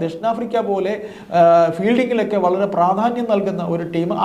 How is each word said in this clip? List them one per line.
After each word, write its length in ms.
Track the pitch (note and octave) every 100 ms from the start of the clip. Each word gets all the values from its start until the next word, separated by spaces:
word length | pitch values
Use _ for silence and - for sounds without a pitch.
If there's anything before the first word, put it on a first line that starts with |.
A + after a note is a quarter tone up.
ദക്ഷിണാഫ്രിക്ക 580 | E3 D#3+ A3 A3+ A#3 A3+
പോലെ, 320 | G3+ G3 F#3 G#3+ - - - E3+
ആ, 320 | E3+ E3+ E3+
ഫീൽഡിങ്ങിലൊക്കെ 640 | E3 G3+ A#3+ B3 A#3 G3+ G#3
വളരെ 300 | F3+ F#3 G3+
പ്രാധാന്യം 600 | F3+ F3 F#3+ A#3+ A#3+ A#3
നൽകുന്ന 340 | G3+ G3 E3+
ഒരു 180 | E3+ E3+
ടീം 300 | E3+ E3+ E3+ -